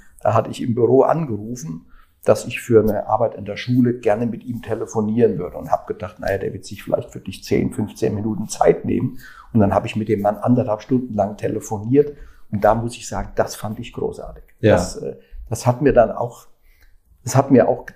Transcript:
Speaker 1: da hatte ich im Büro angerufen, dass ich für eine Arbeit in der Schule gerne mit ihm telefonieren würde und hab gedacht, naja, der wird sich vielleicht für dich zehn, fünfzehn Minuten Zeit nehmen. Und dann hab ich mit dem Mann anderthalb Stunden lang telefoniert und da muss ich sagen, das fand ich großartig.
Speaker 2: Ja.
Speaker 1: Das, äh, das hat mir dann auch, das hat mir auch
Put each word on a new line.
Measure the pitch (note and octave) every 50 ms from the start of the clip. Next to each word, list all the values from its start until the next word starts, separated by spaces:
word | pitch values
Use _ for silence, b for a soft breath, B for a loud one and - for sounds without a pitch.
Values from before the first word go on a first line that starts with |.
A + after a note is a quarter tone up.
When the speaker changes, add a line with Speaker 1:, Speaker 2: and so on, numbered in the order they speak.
| B B B B
Speaker 1:
da | - G#2+ G#2+
hatte | A2+ - B2+
ich | - -
im | D3 B2+ A2
Büro | B2 A#2 - B2+ C3+
angerufen, | - - C3+ D#3+ E3 C3 G#2+ G2+ G#2 A2+ B2 B2+ D#3+ E3 D#3+ - - _ - - - _ _ _ -
dass | - G#2+ - -
ich | B2 A#2+ -
für | - - A#2 G#2+ G#2+
eine | G#2+ G2+ G2+ - -
Arbeit | A2 G#2+ A#2 G#2+ -
in | - G2+
der | G2+ G2+ -
Schule | - B2 B2 B2+ A#2+ A#2+ A#2 -
gerne | - A2 G#2 A2+ A#2+ A2+
mit | G#2 A2 -
ihm | B2+ A2+ A2
telefonieren | - - A2 G#2+ A2 - - A2+ G#2+ G#2+ G#2+ A#2+ A#2 G#2+ F#2+ -
würde | F2+ E2 - D#2
und | E2 E2
hab | - - - -
gedacht, | - - - - - -
naja, | - - G2 F#2+
der | - - A#2
wird | - -
sich | - G#2 F#2+ -
vielleicht | - - B2+ B2 -
für | - -
dich | - G2 F#2+ - -
zehn, | - - - - -
fünfzehn | - - G#2+ G#2 - - - - G#2
Minuten | G#2 G#2 A2 G#2+ - G#2+ -
Zeit | - - - - - - -
nehmen. | - G2+ G2 B2 - - B B B B B B B B
Und | A2+
dann | G2+ F#2+ F#2+
hab | G2+ A2+
ich | A2 -
mit | G#2+ G#2+ A2
dem | G#2+ G2
Mann | G2+ G#2 G#2+
anderthalb | - - B2+ B2 A#2 G#2 G#2+ G#2+ G#2+
Stunden | - - C3 B2 C3 - A2
lang | G2+ G2 G#2 G#2+ -
telefoniert | A2 G2+ G#2+ G#2+ - - A2+ G2+ G#2 A#2 C3 C#3+ D3 D3 - b b b b b b b
und | G#2+ G2 G#2
da | G#2 A2
muss | A#2 A2+ A#2+ - -
ich | - -
sagen, | G#2 G2 G2+ - -
das | - - - -
fand | - - G#2+ A2 -
ich | A#2 - -
großartig. | - - - - - - - - - - _ _ _
Speaker 2:
Ja. | - G#2+ G2
Speaker 1:
Das, | F2+ F2+ - - -
äh, | - - - - b b b b b -
das | A2+ - -
hat | B2 B2 B2
mir | D3 C3+ -
dann | A#2+ A2 G#2
auch, | - - A#2 A#2+ - - - - - _ _ _ _ _ _ _ - _ _ _ _ _ -
das | A#2+ -
hat | C3+ C3+ -
mir | C#3 A#2+ - -
auch | - - - - -